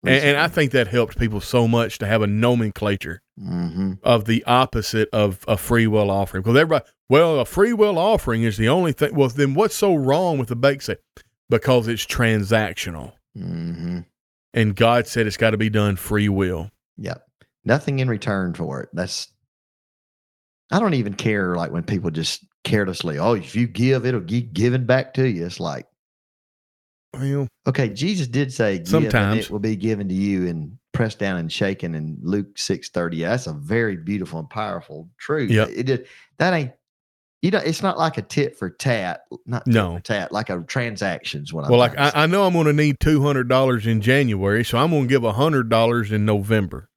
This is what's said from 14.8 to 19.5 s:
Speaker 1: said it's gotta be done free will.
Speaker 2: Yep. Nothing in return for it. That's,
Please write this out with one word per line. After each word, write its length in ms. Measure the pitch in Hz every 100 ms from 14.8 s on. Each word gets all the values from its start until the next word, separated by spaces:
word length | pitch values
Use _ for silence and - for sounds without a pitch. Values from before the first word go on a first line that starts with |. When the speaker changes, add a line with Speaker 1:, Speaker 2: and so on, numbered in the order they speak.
| 117 120 113
Speaker 1:
said 220 | - 107
it's 100 | -
gotta 180 | 113 107
be 120 | 110
done 280 | 107 104 95
free 320 | - 107 104
will. 420 | 98 95 87 95 _ _ -
Speaker 2:
Yep. 260 | 92 85 _ _ _ _
Nothing 360 | - 131 147 135
in 100 | 131
return 460 | 110 - 98 90 82
for 260 | 78 67
it. 80 | -
That's, 360 | - 90 - - _ _